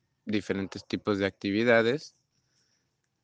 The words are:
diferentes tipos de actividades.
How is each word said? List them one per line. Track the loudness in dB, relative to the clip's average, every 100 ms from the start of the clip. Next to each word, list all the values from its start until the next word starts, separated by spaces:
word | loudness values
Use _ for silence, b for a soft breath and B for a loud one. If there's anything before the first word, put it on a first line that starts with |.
| _ _ -4
diferentes | -4 -2 -4 -6 -10 -8
tipos | -6 -2 0
de | 0
actividades. | -2 -2 0 4 4 4 0 -6 _ _ _ _ _ _ _ _ _ _ _